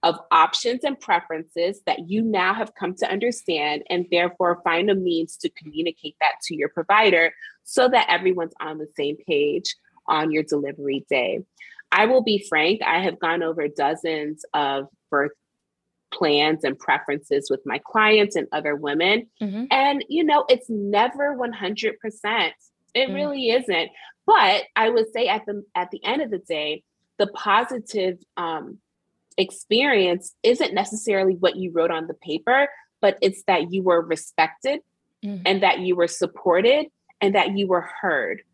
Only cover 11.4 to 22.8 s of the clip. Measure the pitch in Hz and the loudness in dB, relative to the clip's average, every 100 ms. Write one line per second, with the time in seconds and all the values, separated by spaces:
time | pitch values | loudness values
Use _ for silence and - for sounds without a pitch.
11.4 | - _ - - - 180 214 254 233 208 | -8 _ -20 -20 -4 0 4 2 2 -2
12.4 | 196 160 160 220 - 170 190 160 170 170 | -2 0 0 0 0 -2 -2 -4 -4 -2
13.4 | 165 165 147 147 143 160 165 156 151 156 | -4 -4 -6 -2 -2 -2 -4 -4 -6 -10
14.4 | - 151 143 139 139 _ _ 147 147 - | -6 -4 -2 -4 -6 _ _ 0 0 -4
15.4 | _ _ _ _ _ _ _ - 165 147 | _ _ _ _ _ _ _ -2 2 2
16.4 | 151 156 151 139 - 156 - 143 - 139 | 2 0 -2 -6 -2 -2 -2 -8 -2 -2
17.4 | 139 135 - 127 - 220 214 214 208 190 | -2 -6 -4 -8 -4 2 4 4 4 0
18.4 | - 151 147 147 147 147 180 214 233 _ | -4 -4 -4 -4 -2 0 2 0 -2 _
19.4 | 208 202 254 269 269 285 - 311 320 294 | -8 -6 -2 2 2 0 -2 0 2 2
20.4 | - 247 - 220 202 202 240 277 285 269 | 4 2 2 -6 0 2 2 0 -4 -2
21.4 | 240 220 190 208 220 214 220 214 208 226 | -6 -4 -6 -4 -4 -6 -12 -8 -4 -2
22.4 | 165 - _ _ | -2 -6 _ _